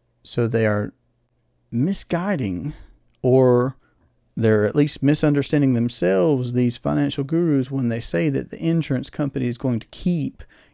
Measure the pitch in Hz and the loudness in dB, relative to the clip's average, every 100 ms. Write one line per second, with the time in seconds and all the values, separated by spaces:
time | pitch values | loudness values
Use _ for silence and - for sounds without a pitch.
0 | _ _ - - 117 117 110 104 104 _ | _ _ -8 -2 0 2 2 0 -4 _
1 | _ _ _ _ _ _ _ 117 160 196 | _ _ _ _ _ _ _ -2 -2 -2
2 | - 170 190 170 101 87 151 - - _ | -4 -4 -2 -2 -4 -4 -8 -10 -20 _
3 | _ _ 127 131 127 123 131 - _ _ | _ _ 2 4 6 4 2 -4 _ _
4 | _ _ _ - 110 107 104 147 147 - | _ _ _ -2 2 4 4 2 0 2
5 | 135 151 151 143 - 147 135 117 120 - | 2 4 2 2 0 2 2 2 0 0
6 | 175 190 170 135 123 123 123 - 143 147 | 0 2 2 0 -2 0 0 -2 -4 -2
7 | 143 143 135 165 170 139 127 135 120 113 | -2 -4 -2 0 2 0 0 -2 -2 -4
8 | - 170 160 135 120 - 165 165 - 131 | -4 -2 0 -2 -6 -4 0 0 0 -4
9 | - - 143 135 123 120 131 117 - - | -4 -4 -4 -2 -4 -2 -2 -4 -6 -6
10 | 180 170 135 - - _ _ | -2 -2 -4 -8 -20 _ _